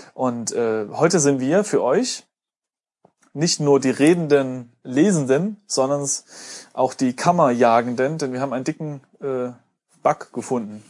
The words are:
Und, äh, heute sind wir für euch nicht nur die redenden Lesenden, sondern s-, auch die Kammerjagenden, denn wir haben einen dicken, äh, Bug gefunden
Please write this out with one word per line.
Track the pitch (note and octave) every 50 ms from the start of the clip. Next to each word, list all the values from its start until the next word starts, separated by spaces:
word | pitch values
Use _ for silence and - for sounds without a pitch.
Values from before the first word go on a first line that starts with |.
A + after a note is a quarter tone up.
| - - _
Und, | - B2+ B2+ A#2+ A#2+ A2 -
äh, | - A#2 A#2 A2+ A2 A2 G#2 G#2+
heute | - - D#3 E3+ G3+ D#3+
sind | C#3 C#3+ C#3 B2+
wir | C3 C#3 E3+ G3+ G3+
für | - C#3+ G2
euch | G2+ B2 D3 A3 B3+ - - - - _ _ _ _ _ _ _ _ _ _ _ _ _ _ _ _ _ _ _ _ _
nicht | - C#3+ D#3+ F3 - -
nur | D3 C#3+ C#3 C3+
die | C3+ C3
redenden | A#2+ - C#3+ D#3+ F3+ F3 D#3+ C#3+ D3 C#3 C3 C3 B2+ B2+ A#2+ - _ _
Lesenden, | - C3+ B2 C#3 F3+ G#3+ F#3 D3+ C3+ B2+ C3 D3+ F#3+ A3 G#3 - _
sondern | - - C3+ C3 C#3 C#3+ C#3+
s-, | C#3+ C#3 - - - _ - - - - - - - -
auch | - B2+ B2+ B2+ -
die | - C3 B2 B2
Kammerjagenden, | - - F3 F3 F3 D#3 - B2+ A#2 B2 A#2 A#2 A#2+ A#2 B2 A#2+ A#2+ C3 C#3+ D#3+ D#3
denn | D3 B2+
wir | B2+ B2+
haben | C#3 C3+
einen | A#2+ C3 C3
dicken, | D#3+ D#3+ - D#3+ D3+ C#3+ C3+ - _ _ _
äh, | D3 C#3 C3 B2 B2 B2 A#2+ - _ _ _ _ _ _ _ _
Bug | - C#3+ D3+ - - -
gefunden | - B2 - - C3 A#2+ G#2 G#2 G#2 A2 -